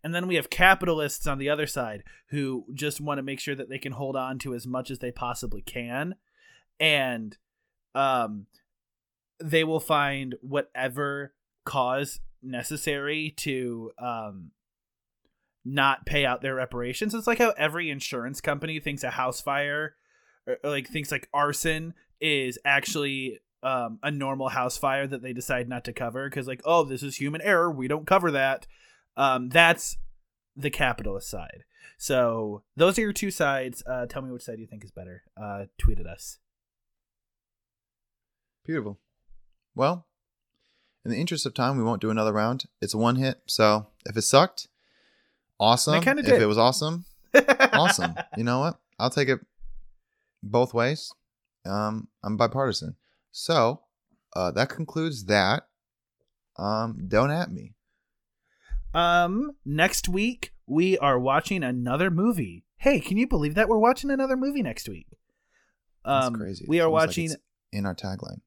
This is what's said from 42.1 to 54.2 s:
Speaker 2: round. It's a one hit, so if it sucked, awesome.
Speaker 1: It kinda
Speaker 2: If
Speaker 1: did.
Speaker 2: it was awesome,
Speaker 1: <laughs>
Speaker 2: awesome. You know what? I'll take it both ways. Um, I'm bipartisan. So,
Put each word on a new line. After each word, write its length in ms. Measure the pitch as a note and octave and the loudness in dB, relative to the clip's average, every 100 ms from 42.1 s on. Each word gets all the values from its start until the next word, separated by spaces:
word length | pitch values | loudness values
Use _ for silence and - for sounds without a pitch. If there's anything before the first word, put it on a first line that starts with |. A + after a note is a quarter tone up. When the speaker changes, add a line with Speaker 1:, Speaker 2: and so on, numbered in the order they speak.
| A2 G#2+ | 0 2
Speaker 2:
round. 320 | G#2+ A2 B2+ - _ | 2 0 -2 -8 _
It's 120 | G#2 | -4
a 40 | G#2+ | 2
one 200 | A#2 B2+ | 2 2
hit, 240 | C3 B2+ - | 0 -2 -6
so 420 | - A2 G#2+ G#2+ _ - | 4 6 6 0 _ -6
if 100 | G#2+ | -2
it 60 | |
sucked, 460 | - C3+ F#3 - - _ _ _ _ _ _ _ _ _ | 6 8 6 0 -18 _ _ _ _ _ _ _ _ _
awesome. 360 | G#2+ B2 - D#3 | 6 6 6 4
Speaker 1:
It 80 | |
kinda 180 | E3+ D4 | 4 2
Speaker 2:
If 60 | A#3+ | 6
Speaker 1:
did. 140 | B3 | 6
Speaker 2:
it 40 | G#2+ | 6
was 120 | G#2+ | 6
awesome, 480 | A#2+ C3 D#3 E3+ - _ | 6 6 -2 -4 -10 _
Speaker 1:
<laughs> 140 | _ C#4+ C#4+ C4+ C4 | _ 6 6 4 6
Speaker 2:
awesome. 420 | G#3+ F3 - E3+ E3+ - G#2 | 6 4 4 0 -4 -10 -4
You 60 | |
know 160 | A#2 B2+ | 0 0
what? 200 | D#3 - _ - | 0 -4 _ -4
I'll 100 | B2+ | -2
take 180 | D3 C3+ | 2 2
it 120 | C3 - _ - - - - _ _ _ _ | 0 -4 _ -12 -12 -14 -20 _ _ _ _
both 320 | G2+ A#2 B2 | 0 2 2
ways. 380 | A#2 A#2+ D#3 - - _ _ _ _ F#2+ | 2 0 -2 -8 -16 _ _ _ _ -6
Um, 420 | G2 G#2+ A2 G#2+ _ | -2 -2 -4 -10 _
I'm 140 | G#2 G#2+ | -6 0
bipartisan. 580 | A#2 C3 C3+ - D#2+ - _ _ _ | 0 0 -2 -2 -8 -14 _ _ _
So, 500 | - - E3 A#2 D3+ _ _ _ _ | -10 0 4 4 0 _ _ _ _